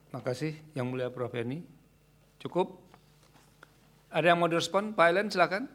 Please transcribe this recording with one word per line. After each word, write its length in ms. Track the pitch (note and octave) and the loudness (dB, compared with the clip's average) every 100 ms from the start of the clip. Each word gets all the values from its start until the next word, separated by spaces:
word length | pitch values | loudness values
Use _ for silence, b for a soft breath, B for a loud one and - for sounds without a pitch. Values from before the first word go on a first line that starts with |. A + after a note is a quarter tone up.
| - | -14
Terima 100 | B2+ | -8
kasih, 320 | B2+ B2 D#3 D#3 - C3 | -6 -4 -6 -8 -10 -6
Yang 100 | B2 | -4
Mulia 180 | B2+ B2 | -4 -6
Prof. 240 | B2+ A#2+ | -6 -6
Eni. 320 | A#2+ A#2+ D3+ - - _ _ _ _ _ - | -4 -6 -6 -12 -20 _ _ _ _ _ -14
Cukup? 460 | C3+ E3+ F#3 - - - _ _ - - - - - _ _ _ - | -4 -2 -2 -4 -20 -20 _ _ -20 -20 -20 -20 -20 _ _ _ -6
Ada 160 | E3+ E3+ | 2 4
yang 80 | E3+ | 4
mau 80 | E3+ | 4
direspon? 480 | E3 - F#3+ G#3+ | 2 0 -2 0
Pak 120 | G#3 E3+ | 4 4
Elen, 240 | F#3 G#3+ | 4 0
silakan. 320 | F#3+ E3 F#3+ C#4 | 2 2 0 -6